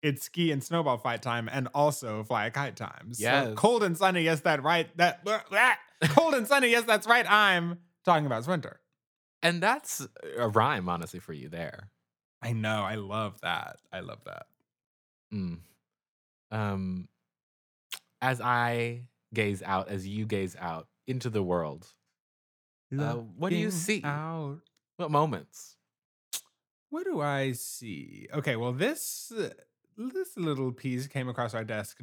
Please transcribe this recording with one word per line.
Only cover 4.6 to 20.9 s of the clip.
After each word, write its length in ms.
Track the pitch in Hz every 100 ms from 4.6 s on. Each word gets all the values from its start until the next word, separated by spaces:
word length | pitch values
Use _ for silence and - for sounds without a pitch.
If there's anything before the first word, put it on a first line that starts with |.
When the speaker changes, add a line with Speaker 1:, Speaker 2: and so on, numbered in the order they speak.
Speaker 1:
right. 240 | 135 170 165 165
That, 260 | 226 -
blah, 180 | 185 214 -
blah. 240 | 196 254 226 -
Speaker 2:
<laughs> 220 | _ 160
Speaker 1:
Cold 240 | 147 330
and 140 | 277 214
sunny, 200 | 285 247
yes, 140 | 233
that's 240 | 226 214 208
right. 220 | 233 202
I'm 480 | 208 208 180 170 170 _ _ -
talking 200 | 165 147
about 180 | 123
swinter. 360 | 123 180 - - _ _ _ _ _ _
Speaker 2:
And 180 | 170 170
that's 440 | 190 269 - - 135 - 78 69
a 100 | 117
rhyme, 400 | 107 120 131 90
honestly, 300 | 87 82 90
for 140 | -
you 140 | 78 71
there. 400 | 82 80 - - _ _ _ _ _
Speaker 1:
I 120 | 120
know. 280 | 113 110 110
I 120 | 98 110
love 440 | 98 107 104 -
that. 360 | 85 85 - - _
I 80 | 95
love 180 | 90 - -
that. 200 | 50 - _ _ _ _ _ _ _ _
Speaker 2:
Mm. 260 | 107 90 85 85 _ _ _ _ _ _ _ _
Um, 560 | 110 104 98 95 92 87 _ _ _ _ _ _ _ _ - _ _
as 180 | 127 123
I 640 | 120 120 120 120 117 120 123 _ _
gaze 300 | 113 104 98
out, 260 | - 95 95
as 160 | 101 95
you 180 | 104 110
gaze 300 | 104 95 -
out 280 | 87 82 -